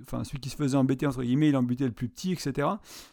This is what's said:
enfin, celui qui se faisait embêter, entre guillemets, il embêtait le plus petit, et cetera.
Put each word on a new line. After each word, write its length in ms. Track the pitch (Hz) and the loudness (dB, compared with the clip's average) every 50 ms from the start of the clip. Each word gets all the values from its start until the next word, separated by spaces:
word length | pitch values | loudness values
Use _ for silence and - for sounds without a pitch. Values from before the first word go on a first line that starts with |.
enfin, 220 | - - - 123 123 | -12 -8 -8 -6 -6
celui 160 | - - 131 | -6 -8 -8
qui 100 | 127 131 | -8 -8
se 60 | - | -4
faisait 220 | - 151 131 131 | -2 0 2 4
embêter, 280 | 139 135 135 135 131 156 | 4 4 4 2 2 0
entre 160 | 143 131 131 | -2 -2 -2
guillemets, 280 | 127 120 127 143 156 151 | 0 0 2 4 6 6
il 60 | 139 | 4
embêtait 300 | 135 127 123 123 123 143 | 4 2 2 0 0 -2
le 60 | 123 | -2
plus 180 | 110 - 131 113 | -2 -4 -6 -8
petit, 220 | - - - 185 | -6 -6 -4 -4
et 40 | 180 | -4
cetera. 460 | - - 143 123 143 143 160 202 220 - - - - - - | -2 -4 -4 -2 -2 -2 -2 -2 -4 -8 -16 -20 -20 -20 -20